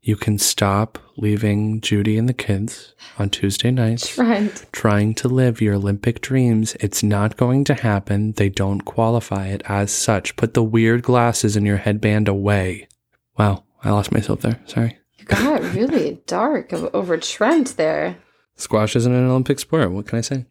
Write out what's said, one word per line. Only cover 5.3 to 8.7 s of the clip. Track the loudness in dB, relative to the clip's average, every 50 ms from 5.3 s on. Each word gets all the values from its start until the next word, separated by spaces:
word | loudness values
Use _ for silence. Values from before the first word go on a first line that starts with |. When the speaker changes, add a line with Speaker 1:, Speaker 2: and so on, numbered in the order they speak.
| 2 4 2 2 2 2
Speaker 1:
your | 0 0 2
Olympic | 0 0 0 -2 0 0 -2 -2 -2
dreams. | -6 -2 0 2 4 4 4 2 0 -2 -4 -4
It's | -4 -4 -2 0
not | 0 2 2 2 0 -2 0
going | 0 0 2 2 2 2
to | 2 0
happen. | 0 2 0 0 0 0 0 -2 0 0 -2 0
They | 0 0 0
don't | 0 0 -2 0